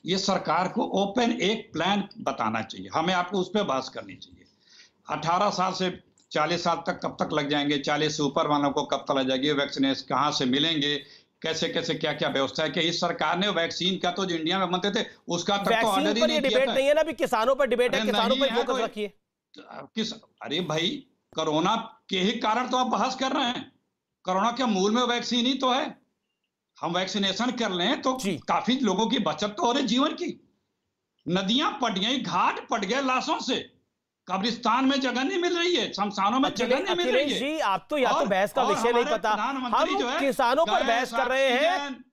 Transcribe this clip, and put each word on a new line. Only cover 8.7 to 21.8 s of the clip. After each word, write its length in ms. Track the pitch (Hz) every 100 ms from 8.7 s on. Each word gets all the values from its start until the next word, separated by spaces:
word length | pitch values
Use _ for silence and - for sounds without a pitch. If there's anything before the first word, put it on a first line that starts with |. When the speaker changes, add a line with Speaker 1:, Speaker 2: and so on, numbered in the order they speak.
Speaker 1:
को 120 | 139
कब 140 | 139 135
तक 160 | -
लग 160 | 135 131
जाएगी, 240 | 131 143
वैक्सीनेशन 540 | 139 139 151 135 131 -
कहाँ 240 | 127 147
से 120 | 147
मिलेंगे, 520 | 131 135 160 160 143 147 - - _ _
कैसे 260 | 160 160 165
कैसे 260 | 165 160
क्या 180 | 151 156
क्या 160 | 147 151
व्यवस्था 340 | 135 135 -
है 80 | 156
कि 100 | 175
इस 200 | 165 175
सरकार 380 | 175 160 160 175
ने 100 | 208
वैक्सीन 500 | 170 170 - 175 185
का 120 | 180
तो 140 | 180
जो 120 | 190 165
इंडिया 220 | 160 190
में 120 | 180
बनते 200 | 180 202
थे 160 | 208 202 - -
उसका 280 | 170 175 202
तक 80 |
तो 60 | 196
Speaker 2:
वैक्सीन 200 | 226 226
Speaker 1:
order 240 | - -
ही 60 | 320
Speaker 2:
पर 60 | 320
Speaker 1:
नहीं 140 | 311
Speaker 2:
ये 0 |
Speaker 1:
किया 80 | 277
Speaker 2:
debate 200 | 247 269
Speaker 1:
था। 60 |
Speaker 2:
नहीं 140 | 254 277
है 60 |
ना, 60 | 294
अभी 120 | 311
किसानों 420 | 277 320 226 226
पर 120 | 269 269
debate 280 | 233 247
है, 60 | 262
Speaker 1:
अरे 100 | 214
Speaker 2:
किसानों 180 | 208 226
Speaker 1:
नहीं 120 | 262
Speaker 2:
पर 80 | 269
Speaker 1:
है 80 | 233
Speaker 2:
फोकस 160 | 240
Speaker 1:
कोई। 100 | 254
Speaker 2:
रखिए। 300 | 226 214 208 _ _ _ _ -
Speaker 1:
किस, 540 | - - 143 - 220
अरे 480 | - - _ 107 151
भाई, 460 | 170 156 175 294 - _ _
कोरोना 680 | - 156 151 180 220